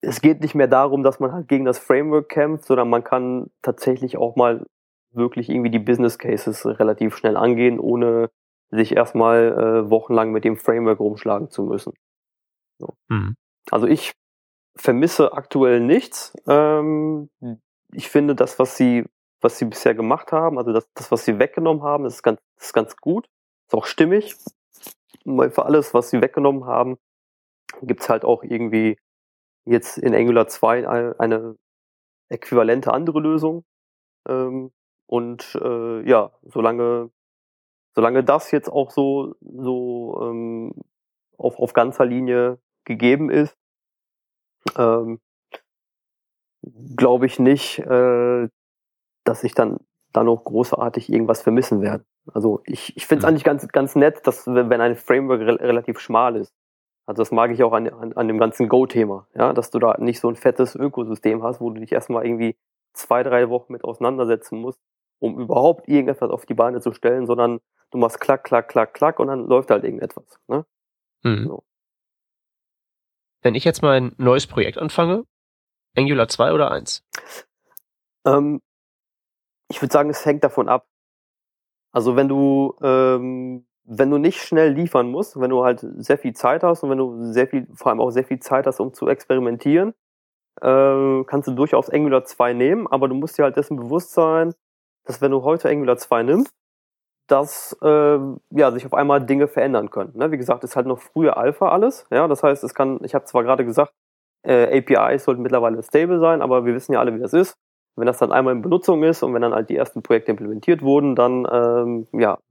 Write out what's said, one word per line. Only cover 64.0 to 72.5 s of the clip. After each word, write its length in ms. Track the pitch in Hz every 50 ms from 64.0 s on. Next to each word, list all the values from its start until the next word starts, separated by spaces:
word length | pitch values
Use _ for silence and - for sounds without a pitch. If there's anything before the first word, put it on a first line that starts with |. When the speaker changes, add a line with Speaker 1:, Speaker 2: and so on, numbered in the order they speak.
| 120 120 135 131 123 117 117 110 - - - 113
Speaker 1:
musst, 200 | 113 127 131 _ _ _ _ _ _ _ _ _
um 200 | - 113 - -
überhaupt 480 | 123 113 - - 127 156 165 - - -
irgendetwas 440 | 147 143 131 131 139 - 131 113
auf 160 | - 123 - _
die 80 | 113
Beine 260 | 113 113 120 123 123
zu 120 | 120 123 113
stellen, 340 | - - 117 123 131 127 117
sondern 320 | 120 117 120 120 120 117 _ _ _ _ _ _
du 80 | _ 127
machst 200 | 120 113 - -
klack, 240 | - - 139 131 _
klack, 260 | - - 117 117 -
klack, 260 | - 127 113 - _
klack 240 | - - 151 160 -
und 80 | - 135
dann 180 | 139 131 117
läuft 240 | - 127 127 135 -
halt 140 | 110 101 -
irgendetwas, 560 | - 117 110 - 110 - - _ _ _ _ _ _
ne? 180 | 117 143 160 _ _ _ _ _ _ _ _ _ _ _
Speaker 2:
Mhm. 260 | _ 120 110 104 110 -
Speaker 1:
So. 160 | - - _ _ _ _ _ _ _ _ _ _ _ _ _ _ _ _ _ _